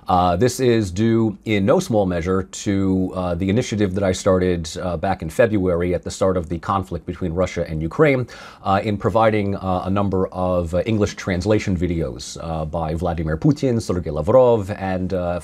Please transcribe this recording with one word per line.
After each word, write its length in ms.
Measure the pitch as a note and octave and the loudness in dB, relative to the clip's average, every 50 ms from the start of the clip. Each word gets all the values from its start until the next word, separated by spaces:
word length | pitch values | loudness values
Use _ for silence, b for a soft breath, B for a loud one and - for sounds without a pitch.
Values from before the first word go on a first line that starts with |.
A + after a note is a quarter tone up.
| B - | B 0
Uh, 280 | F#2 F2+ F2+ F2+ F2 | 2 4 4 4 4
this 220 | F2 A2 B2+ - - | 2 2 2 2 2
is 320 | C3 B2 A#2 A2+ G#2+ F#2 | 2 2 2 2 2 0
due 460 | E2+ F2+ A2 A2+ A2+ A#2 A2+ A2+ G2 - - | 0 0 2 2 4 2 2 0 -2 -4 -4
in 220 | A2+ A2 G2+ G2 | -2 0 2 4
no 140 | G#2 D3 F#3+ | 4 4 2
small 260 | F#3 - A#2 G#2+ G2+ | 2 2 2 2 2
measure 380 | F#2 F2+ E2+ D#2+ F2+ F#2 F#2+ F#2 | 2 0 0 0 0 0 0 -2
to, 680 | - - - - G#2+ G2+ G2 G2 F#2+ F#2+ F#2+ F#2 F2+ - | -4 -8 -8 -4 -2 0 0 2 2 2 0 0 -2 -4
uh, 200 | F#2 F#2 F2+ F2 | -4 -4 -2 -2
the 160 | E2+ G2 F#2+ | -2 0 2
initiative 440 | F#2 A#2+ B2+ - A#2+ G#2 G#2 F#2+ F2+ | 2 2 0 0 0 0 0 0 0
that 100 | G2+ G2 | 0 0
I 80 | F#2+ F#2+ | 0 0
started, 580 | - - G2+ F#2+ F#2 F2+ F2+ F2+ E2+ E2 D#2+ - E2+ | 0 2 2 2 4 2 2 0 0 -4 -6 -8 -8
uh, 180 | E2 F2+ F2 | -6 -6 -4
back 240 | E2 D#2 G2 F#2 - | -4 -2 -2 -2 -4
in 80 | - D#2+ | -6 -2
February 640 | D#2+ - - F#2+ G#2+ G#2 F#2 F#2 F2 E2+ F2 F2+ F2+ | 2 2 2 4 2 2 2 2 0 0 0 0 -2
at 100 | E2 - | -2 -4
the 80 | F#2 | -6
start 280 | F#2 - G2+ F#2+ F#2 F2+ | -4 0 0 0 2 0
of 100 | E2 D#2 | -2 -4
the 100 | F2 D#2+ | -6 -6
conflict 460 | - - G2+ G2 F2+ - F2 D#2+ - | -2 -2 -2 -2 -2 -4 -8 -8 -8
between 300 | - F2+ - F#2+ F2+ D#2+ | -8 -8 -6 -6 -4 -2
Russia 340 | E2+ F#2 F2+ - - E2+ - | 0 -2 -2 -2 -4 -6 -4
and 140 | E2 D#2 D#2 | -4 -4 -4
Ukraine, 440 | D#2+ - - D#3 D3+ C3+ B2+ B2 B B B B B B B - | -4 0 2 2 4 2 2 -2 B B B B B B B -2
uh, 180 | G2 G2 G2 - | 0 2 2 2
in 140 | A2+ G#2 | 0 -2
providing, 580 | G2 - A2 F#2 A2 A2 - - G#2+ G2+ G2 G2 | -2 0 0 2 4 4 4 4 2 0 0 -2
uh, 260 | - - F#2 F#2 F#2 - | -4 -2 -2 -2 -2 0
a 60 | F#2 | 0
number 380 | F#2+ G2+ G2+ G2+ F2+ F#2 F#2 - | 0 0 0 0 0 0 -2 -2
of, 460 | - F#2 F#2 F2+ F2+ F2+ F2 E2 E2+ | -2 -2 -2 0 0 0 0 0 0
uh, 80 | F2+ F2 | -2 0
English 280 | - A2 G#2+ G#2 G2+ - | 0 0 2 0 0 -2
translation 280 | - - - F#2 F2+ F2+ G2+ A2 G#2 - - F#2+ | -4 -4 -4 -2 0 2 2 2 2 2 0 0
videos, 600 | E2 F2 E2+ F2 E2 D#2 C2+ A#1+ A#1+ - - - - | 0 0 0 0 -2 -2 -4 -6 -8 -12 -12 -12 -10
uh, 240 | - E2 E2 D#2+ D#2+ | -8 -6 -6 -6 -4
by 300 | D#2+ D2+ E2+ E2 D#2 D#2+ | -4 -4 -4 -4 -4 -4
Vladimir 420 | E2+ F2 F2 E2+ D#2+ E2 D#2 D#2 | -2 -2 -2 -2 -2 -2 -4 -2
Putin, 440 | D#2+ - D3+ C#3+ - - C3+ A#2+ A2+ | 2 2 2 2 2 0 0 0 0
Sergei 300 | G#2 - G2+ F2+ E2 D#2+ | -2 -2 -2 -4 -4 -4
Lavrov, 600 | D2 D2+ D#2 E2+ G#2+ C3 B2+ B2 A#2+ A2+ G2 F2+ G2+ | -4 -2 0 4 6 6 6 6 4 2 0 -2 -6
and, 420 | - F#2+ F#2+ F#2 F#2 F#2 F2+ F#2+ | -6 -4 -4 -2 -2 -2 -4 -4
uh, 260 | F2+ F2+ F2 F2 F2 | -4 -2 -2 -4 -4